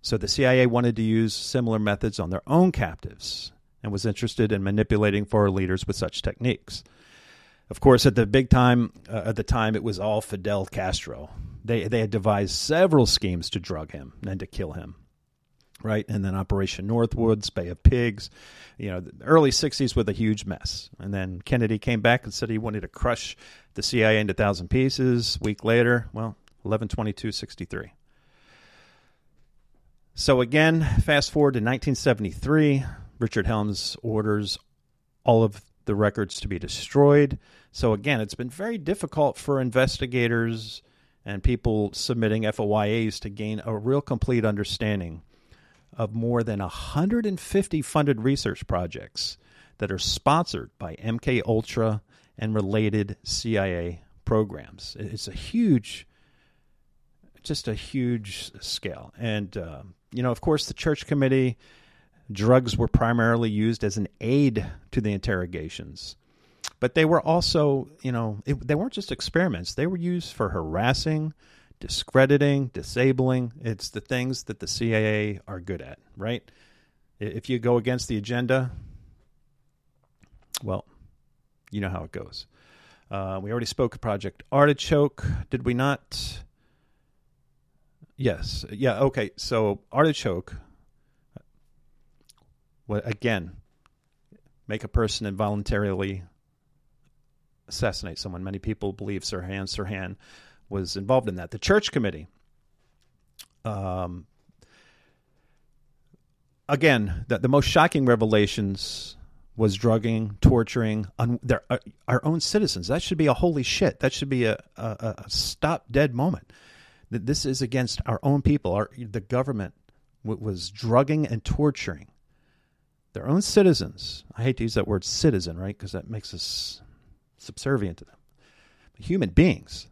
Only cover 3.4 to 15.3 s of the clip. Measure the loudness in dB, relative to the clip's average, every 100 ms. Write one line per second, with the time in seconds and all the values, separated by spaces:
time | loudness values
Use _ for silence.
3.4 | -12 _ _ _ -6 -2 -2 -2 -4 0
4.4 | 2 2 0 2 2 4 4 2 2 4
5.4 | 4 2 0 -2 -2 -4 -4 -4 -6 -2
6.4 | -2 -2 -8 -18 -18 _ _ -20 -20 -20
7.4 | _ _ _ 4 8 8 8 4 4 2
8.4 | 4 6 6 4 2 -6 -10 -6 -4 -4
9.4 | -2 0 2 0 -2 -2 0 -2 -2 -6
10.4 | -2 -2 -4 -4 -4 -4 -8 -14 -14 -14
11.4 | -14 -12 -2 -2 0 0 0 0 2 2
12.4 | 0 -4 0 4 6 6 6 2 0 -2
13.4 | -4 -8 -6 -8 -8 -14 -16 -12 -8 -8
14.4 | -8 -6 -6 -8 -12 -18 _ _ _